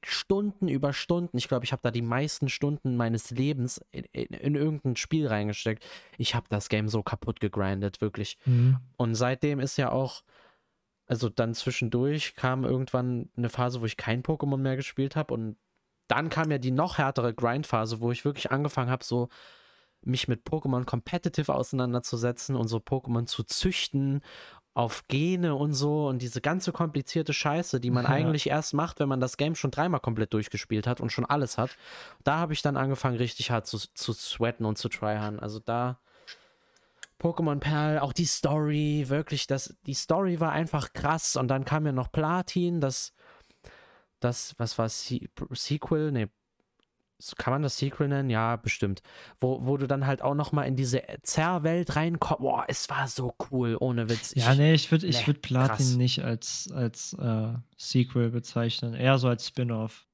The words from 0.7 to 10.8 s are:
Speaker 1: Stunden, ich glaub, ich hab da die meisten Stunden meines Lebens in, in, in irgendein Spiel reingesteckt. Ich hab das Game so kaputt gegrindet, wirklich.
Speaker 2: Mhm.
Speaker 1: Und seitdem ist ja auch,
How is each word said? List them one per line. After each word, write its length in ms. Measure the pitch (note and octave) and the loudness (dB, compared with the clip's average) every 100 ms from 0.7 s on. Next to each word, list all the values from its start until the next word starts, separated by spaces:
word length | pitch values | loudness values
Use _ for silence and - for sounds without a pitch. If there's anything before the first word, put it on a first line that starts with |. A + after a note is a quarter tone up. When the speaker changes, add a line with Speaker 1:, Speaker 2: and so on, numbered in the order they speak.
| C3+ C#3+ | 2 0
Speaker 1:
Stunden, 460 | C#3 - F3 F3 B2 | -2 0 0 0 -4
ich 100 | - | 0
glaub, 160 | B2+ | -2
ich 80 | B2 | -2
hab 100 | - | -2
da 80 | B2 | -2
die 120 | A#2 | -2
meisten 460 | A#2 B2 D3 - C#3 | 0 0 -2 -2 -2
Stunden 480 | - D3 D3 C3+ A#2+ | 0 0 0 0 0
meines 340 | A#2 A#2 - | 2 0 -2
Lebens 500 | A#2+ C3+ C#3 B2 - - | -2 0 0 -2 -4 -10
in, 120 | - - | -12 -10
in, 140 | - - | -6 -6
in 280 | - C#3+ | -2 0
irgendein 420 | D3 D#3 D3+ C3 A#2 | 2 0 0 -2 -2
Spiel 300 | - D#3+ C#3+ | 0 0 2
reingesteckt. 580 | G#2+ G#2 G#2 A2 G#2+ - - - - | 2 0 0 -2 -4 -6 -20 -20 -4
Ich 160 | - | 0
hab 140 | A#2+ - | 0 0
das 200 | G#2 - | -2 0
Game 200 | G#2+ G#2+ | 0 2
so 140 | A2 | 0
kaputt 380 | - - - - | -2 -4 -4 -2
gegrindet, 600 | G2+ G#2 G2 G2 G2+ - | -2 0 0 0 -2 -2
wirklich. 380 | G#2 G2+ G2+ - | -4 -2 -8 -4
Speaker 2:
Mhm. 340 | B2+ A#2+ B2+ C3 - - | 2 6 6 4 0 -2
Speaker 1:
Und 180 | A#2 | 0
seitdem 460 | A2+ B2 C3 D3 C#3+ | 2 0 2 0 0
ist 160 | C3+ - | 0 0
ja 140 | B2+ | 0
auch, 320 | B2+ C3 - _ _ - _ _ _ | 2 -2 -6 _ _ -20 _ _ _